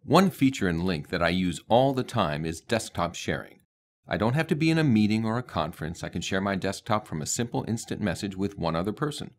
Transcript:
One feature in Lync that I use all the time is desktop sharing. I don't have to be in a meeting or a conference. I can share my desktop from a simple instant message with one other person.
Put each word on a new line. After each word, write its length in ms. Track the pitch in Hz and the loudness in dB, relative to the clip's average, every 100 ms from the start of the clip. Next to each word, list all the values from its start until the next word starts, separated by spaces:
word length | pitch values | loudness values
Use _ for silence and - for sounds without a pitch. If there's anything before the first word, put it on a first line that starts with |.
One 260 | - 147 190 | 6 4 4
feature 380 | - 135 131 95 | 4 2 4 0
in 160 | 82 | 0
Lync 240 | 92 80 73 | 0 -2 -2
that 120 | 90 | 0
I 60 | 85 | 2
use 340 | 90 90 80 - | 2 0 -2 2
all 240 | 113 135 | 4 4
the 100 | 127 | 0
time 420 | 120 120 85 73 | -2 0 0 0
is 160 | 80 82 | -4 -6
desktop 540 | - 110 - - 85 | -4 -4 -2 -4 -4
sharing. 460 | - - 71 - - _ _ _ _ - | -4 -4 -4 -6 -20 _ _ _ _ -6
I 80 | 85 | 0
don't 180 | 107 | 0
have 140 | 139 160 | 0 0
to 80 | 156 | 2
be 120 | 160 | 4
in 100 | 160 | 4
a 60 | |
meeting 400 | 151 110 107 110 | 6 6 4 2
or 140 | 113 117 | 0 -4
a 60 | |
conference. 580 | 123 87 78 - 80 87 | -4 -4 -4 -4 -10 -8
I 60 | - | -8
can 120 | 90 | -6
share 200 | - 95 | -2 -2
my 160 | 98 95 | 0 -2
desktop 500 | 95 - - 107 - | -2 -6 -2 -2 -2
from 160 | 80 | -8
a 40 | 73 | -4
simple 380 | - 120 - - | -4 -4 -4 -4
instant 320 | 113 - - | -6 -4 -4
message 360 | 101 82 101 95 | -2 -2 -6 -4
with 220 | 98 - | -4 -2
one 160 | 82 | -2
other 180 | 82 95 | 0 -2
person. 420 | 104 147 147 - | -4 -6 -6 -14